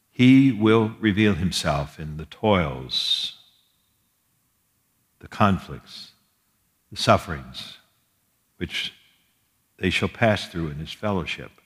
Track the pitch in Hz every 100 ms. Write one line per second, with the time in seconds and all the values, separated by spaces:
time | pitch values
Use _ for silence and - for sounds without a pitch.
0 | _ - 127 135 135 104 107 113 110 113
1 | 107 98 107 82 87 - 82 73 71 -
2 | 76 76 80 - 110 95 76 65 64 -
3 | - - - - _ _ _ _ _ _
4 | _ _ _ _ _ _ _ _ _ _
5 | _ _ - - 104 87 - 67 - -
6 | - _ _ _ _ _ _ _ _ 104
7 | - 101 - 73 64 - - - _ _
8 | _ _ _ _ _ _ 87 - - -
9 | _ _ _ _ _ _ _ _ 92 -
10 | 101 - 113 101 - 87 80 73 80 -
11 | 107 95 78 - 58 _